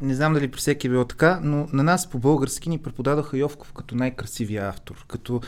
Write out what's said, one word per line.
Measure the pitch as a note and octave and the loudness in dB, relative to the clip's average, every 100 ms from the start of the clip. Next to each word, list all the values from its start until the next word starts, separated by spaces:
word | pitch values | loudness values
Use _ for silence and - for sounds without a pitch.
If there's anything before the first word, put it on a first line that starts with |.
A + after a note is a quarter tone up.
не | C3+ C3 | -2 2
знам | D#3 | 2
дали | D#3 C#3 | 2 0
при | - | 0
всеки | - C#3+ B2+ | 0 0 2
е | |
било | B2+ A#2+ | 2 2
така, | - D#3+ F3+ | 4 4 4
но | D3 D3 D3 | 0 0 0
на | C#3 | 2
нас | D3+ F3+ - | 4 4 0
по-български | B2+ C3 D3 C3 - - | 0 4 4 2 -2 -4
ни | D#3+ | -4
преподадоха | - A2+ C3 D3 C#3+ C3 | -6 -4 0 0 0 0
Йовков | C#3+ - - | -2 -4 -14
като | - - A#2+ | -14 -6 -2
най-красивия | B2+ B2+ G#2+ - G#2+ G#2+ G2 | -2 -4 -8 -6 -4 -4 -4
автор, | F#2 - - - | -6 -12 -18 -10
като | A#2+ - A#2+ | -10 -4 -6